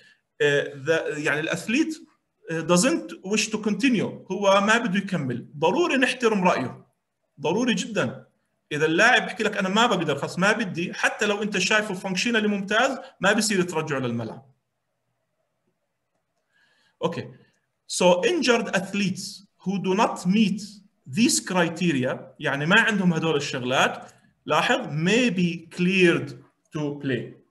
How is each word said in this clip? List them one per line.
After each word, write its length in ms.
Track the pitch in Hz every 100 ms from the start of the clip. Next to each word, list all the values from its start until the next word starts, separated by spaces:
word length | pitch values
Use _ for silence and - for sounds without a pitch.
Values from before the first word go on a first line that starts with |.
| _ _ _ -
آه، 220 | 147 143
the-، 540 | - 143 143 160 - 151
يعني 220 | 147 147
الاثليت، 580 | 160 175 - 254 320 311 - _ _ _ -
آه، 100 | 165
doesn't 500 | 160 180 254 330 - - 190
wish 220 | 220 -
to 80 | 214
continue، 760 | 214 190 262 208 120 - -
هو 300 | 196 196 196
ما 160 | 202 233
بده 200 | 240 196
يكمل، 500 | 190 175 131 123 - 147
ضروري 400 | 160 254 339 269
نحترم 460 | 262 - 226 208
رأيه، 420 | 190 - 127 - - _ _ _ _ -
ضروري 340 | 147 196 247
جدًا. 560 | 180 - 196 123 - - _ _ _ _
إذا 140 | 151 156
اللاعب 400 | 170 226 226 185
بحكي 180 | -
لك 140 | 208 208
أنا 120 | 190
ما 160 | 208 240
بقدر 300 | 185 151 143
خلص 240 | 160 -
ما 120 | 196
بدي، 420 | 226 196 151 190
حتى 320 | - 262 - 208
لو 180 | 202
أنت 140 | 214 196
شايفه 360 | 180 214 208
فانكشنالي 540 | 185 196 185 247 226 208
ممتاز 500 | 202 196 214 269 254 - -
ما 140 | 185
بصير 280 | 214 214 190
ترجعه 380 | 175 160 151 135
للملعب. 460 | 127 117 107 98 - _ _ _ _ _ _ _ _ _ _ _ _ _ _ _ _ _ _ _ _ _ _ _ _ _
أوكي. 240 | 170 139 110 - _ _ _ _ -
So 320 | - 180 180 233
injured 420 | 349 240 233 208
athletes 760 | 196 - 202 190 - - - - _
who 100 | 185 196
do 140 | 175 190
not 300 | 233 - 175
meet 360 | 208 196 - - - _ _ - 143
these 220 | 262 - -
criteria، 640 | 185 165 165 175 135 127 - - -
يعني 260 | 143 139 156
ما 140 | 214
عندهم 340 | 220 202 180
هدول 220 | 160 160 147
الشغلات، 760 | - 139 123 139 196 - - - _ _ -
لاحظ 420 | 151 - 262 180
may 440 | 147 175 233 247
be 460 | 180 175 165 - -
cleared 520 | 180 190 175 143 123 - - _ _ 156
to 260 | 147 147
play. 300 | 139 117 - - _